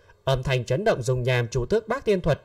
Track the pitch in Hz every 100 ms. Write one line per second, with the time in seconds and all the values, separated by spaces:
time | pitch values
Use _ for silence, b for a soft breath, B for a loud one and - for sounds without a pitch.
0 | b b - 131 135 127 117 135 220 160
1 | 120 127 123 123 117 131 120 214 220 262
2 | 240 190 165 135